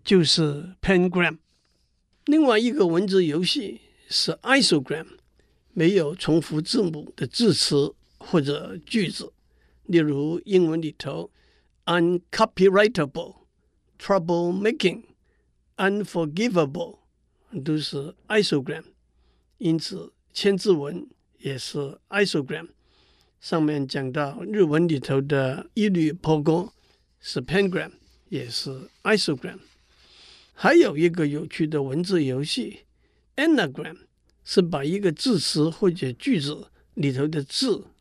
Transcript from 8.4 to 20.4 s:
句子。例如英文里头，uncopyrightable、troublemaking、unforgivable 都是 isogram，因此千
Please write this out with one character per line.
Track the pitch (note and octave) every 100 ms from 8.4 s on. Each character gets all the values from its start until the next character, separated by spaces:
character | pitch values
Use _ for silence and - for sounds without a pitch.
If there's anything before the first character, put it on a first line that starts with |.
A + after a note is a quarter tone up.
| C#3 D3 F#3 F#3 -
句 | A3+ E3
子。 | - - _ _ _ _ _ -
例 | E3+
如 | D3+ C#3 D3+ F3 G#3+
英 | F#3+ E3
文 | E3
里 | D#3 -
头， | C#3 D#3+ E3+ _ _ _ _ _ -
uncopyrightable、 | F3 E3+ F3 - - A3 - F#3+ F#3+ G#3+ G#3 C#3+ E3 E3+ - _ _ _ _ _ -
troublemaking、 | - G3 E3 E3+ F3 F#3 G#3+ D#4+ F#3 - - _ _ _ _ _ _ -
unforgivable | G3 G3+ G3 F3 D#3 D#3+ A#3 F3+ C#3+ E3 E3 - _ _ _ _ _ G3 C#3+
都 | D#3
是 | C#3 C#3+ D3+ - -
isogram， | G#3+ G3 D3 B2+ D#3 - _ _ _ _ _ _ -
因 | F3+ D#3+
此 | - F3 - _ _
千 | -